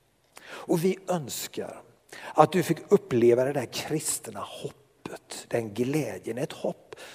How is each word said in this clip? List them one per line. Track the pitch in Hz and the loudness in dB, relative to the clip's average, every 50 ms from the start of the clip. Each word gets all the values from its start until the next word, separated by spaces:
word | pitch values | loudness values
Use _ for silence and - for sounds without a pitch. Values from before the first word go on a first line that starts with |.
| _ _ _ _ _ _ _ - - | _ _ _ _ _ _ _ -20 -20
Och | - - - - - - 175 160 | -18 -16 -14 -4 -2 0 2 2
vi | 190 185 - - - | 0 0 -2 -4 -4
önskar | 180 175 143 110 - - - - - - 98 - - - - - - _ _ _ - - - - - | -4 -4 -4 -6 -8 -8 -10 -8 -8 -8 -8 -8 -12 -14 -18 -20 -20 _ _ _ -20 -18 -16 0 6
att | - 156 156 | 6 6 8
du | - 185 160 | 6 2 2
fick | - 165 - - - | 2 0 -2 4 4
uppleva | 202 196 - - 139 120 117 120 117 120 127 | 4 4 4 2 2 6 8 8 8 8 4
det | 139 - | 2 0
där | 139 120 | -2 -4
kristna | 110 - - - - 147 156 - - - - - 117 104 101 | -4 -6 -8 -4 -4 -4 -2 -2 -4 -4 -4 -6 -10 -12 -12
hoppet, | 95 - - - - 117 - - _ _ _ _ _ - - - - - - - - - | -12 -12 -12 -10 -10 -12 -12 -12 _ _ _ _ _ -16 -16 -16 -16 -14 -14 -14 -8 -4
den | - 120 113 110 101 | -2 -2 -2 -2 -2
glädjen, | 110 123 127 143 156 143 113 98 92 - 107 113 120 | -2 -2 0 0 0 0 -2 -4 -6 -8 -6 -4 -4
ett | 139 - | -4 -6
hopp | - - - 180 175 - - _ - - - - - | -6 -6 -6 -6 -6 -8 -12 _ -20 -18 -18 -20 -14